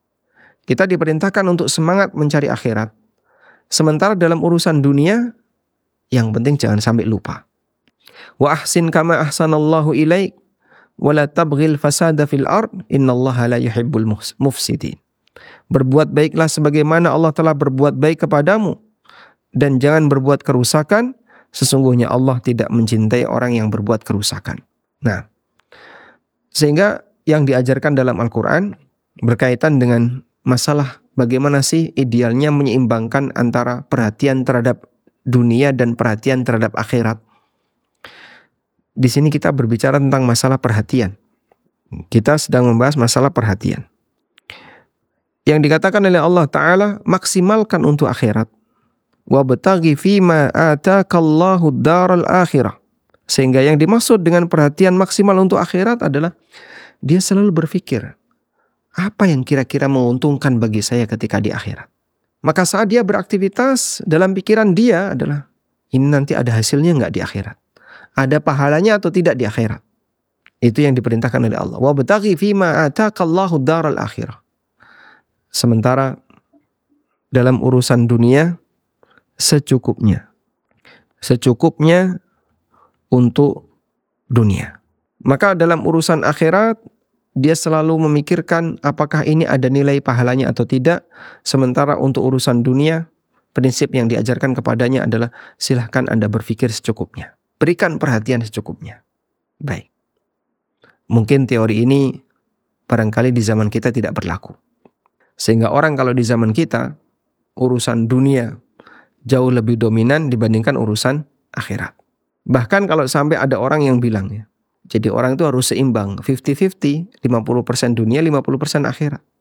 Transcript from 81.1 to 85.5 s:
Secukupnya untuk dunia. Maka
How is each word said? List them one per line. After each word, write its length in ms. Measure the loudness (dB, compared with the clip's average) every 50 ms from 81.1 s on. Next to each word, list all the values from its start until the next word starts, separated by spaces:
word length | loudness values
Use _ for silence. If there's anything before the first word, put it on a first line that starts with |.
| _ _
Secukupnya 960 | -4 -2 -2 0 2 0 0 2 0 0 0 0 2 2 4 4 2 0 -2 -6 -12 _ _ _ _ _ _ _ _ _ _ _ _ _ _ _ _ _ 2
untuk 560 | 2 2 2 2 2 0 0 0 -4 -10 _ _ _ _ _ _ _ _ _ _ _ _ -2
dunia. 520 | 0 2 2 2 0 -2 -6 -10 -16 -20 _ _ _ _ _ _ _ -6
Maka 320 | -2 -2 0 2 2 0